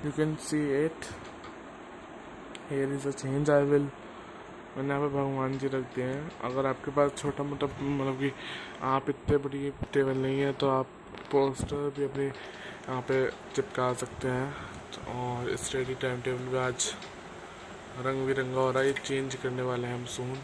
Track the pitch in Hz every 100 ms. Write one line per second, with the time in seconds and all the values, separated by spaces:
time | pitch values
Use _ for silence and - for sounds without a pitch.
0 | 147 147 156 156 - 151 147 139 156 -
1 | - - - - - - - - - -
2 | - - - - - - - 139 135 139
3 | 139 135 135 139 147 143 143 143 143 -
4 | - - - - - - - 131 139 139
5 | 147 139 139 135 131 135 135 135 120 131
6 | 127 139 156 - 123 131 135 131 - 139
7 | 143 139 147 139 143 139 139 - 139 143
8 | 135 131 139 - - - - - 131 135
9 | 135 139 - 147 139 139 139 135 - 139
10 | 135 131 131 135 139 135 139 131 131 -
11 | - - - 139 135 131 - 143 143 139
12 | 139 135 139 131 - - - - - 131
13 | 123 131 131 - - - 131 - 127 123
14 | 127 - 131 127 135 143 - - - -
15 | - 123 123 123 123 - - 135 127 131
16 | 131 123 127 127 127 131 127 123 - -
17 | - - - - - - - - - 127
18 | 127 135 135 135 127 131 131 127 135 139
19 | - 135 135 131 131 127 127 123 123 123
20 | 123 - 127 131